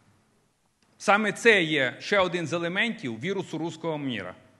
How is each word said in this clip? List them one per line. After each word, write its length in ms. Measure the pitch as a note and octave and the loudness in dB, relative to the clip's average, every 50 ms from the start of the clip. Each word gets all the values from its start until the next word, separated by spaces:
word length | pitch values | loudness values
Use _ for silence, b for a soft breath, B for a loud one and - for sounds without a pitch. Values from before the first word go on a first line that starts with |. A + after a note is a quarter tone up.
| _ _ _ _ _ _ _ _ _ _ _ _ _ _ _ _ _ _ _ - | _ _ _ _ _ _ _ _ _ _ _ _ _ _ _ _ _ _ _ -2
Саме 340 | - G#3+ G3+ G#3 G#3+ G3+ - | 2 4 4 6 4 2 0
це 300 | - - A#3 A3 G3 E3+ | 2 6 6 6 6 4
є 340 | D#3 D#3 C#3+ C3 B2 A#2 - | 2 2 2 0 0 -2 -6
ще 180 | - - G3+ G3+ | -4 0 2 2
один 280 | F#3 F3+ E3+ F3+ E3 | 2 2 0 -2 -4
з 60 | C3+ D#3+ | -4 -4
елементів 680 | F3 E3+ E3+ F3+ G3 A3 A#3 A3 A3+ - B2 A2+ A2 | -4 -4 -4 -2 -2 -2 -2 -4 -6 -8 -8 -8 -6
вірусу 380 | B2 F#3 G3 G3 E3 - - D3 | -6 -6 -4 -6 -6 -6 -8 -8
руського 400 | D#3+ E3+ - - - E3 D#3 D3 | -6 -8 -8 -8 -6 -6 -6 -6
міра. 360 | C#3+ C3+ A#2+ G#2 F#2 F2+ F2+ - - - _ _ | -6 -6 -6 -6 -8 -10 -12 -16 -20 -20 _ _